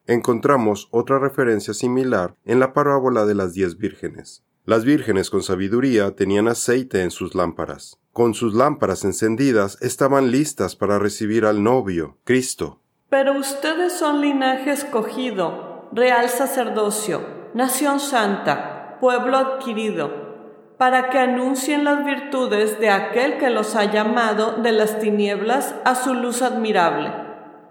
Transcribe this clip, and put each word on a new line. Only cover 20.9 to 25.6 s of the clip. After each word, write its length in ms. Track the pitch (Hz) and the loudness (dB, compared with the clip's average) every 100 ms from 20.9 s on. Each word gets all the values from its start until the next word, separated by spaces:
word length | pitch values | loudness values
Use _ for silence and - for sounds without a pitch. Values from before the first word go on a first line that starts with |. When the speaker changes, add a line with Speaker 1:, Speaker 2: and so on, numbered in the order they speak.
| 254 254 | 4 2
Speaker 2:
que 80 | 269 | 2
anuncien 680 | 254 247 254 269 - 294 | 2 2 0 -2 -2 0
las 200 | 294 285 | 2 2
virtudes 760 | 277 269 - 262 247 208 214 214 | 0 -4 -4 -2 0 2 0 0
de 100 | 220 | 2
aquel 480 | 196 208 240 269 - | 2 0 0 0 0
que 120 | 269 | 0
los 260 | 220 214 226 | 0 0 0
ha 80 | |
llamado 720 | 202 208 220 240 220 208 220 220 | 0 2 0 2 0 0 0 0
de 100 | 233 | 2
las 260 | 220 214 214 | 2 2 0
tinieblas 800 | 220 208 202 202 214 269 | 0 2 0 0 0 0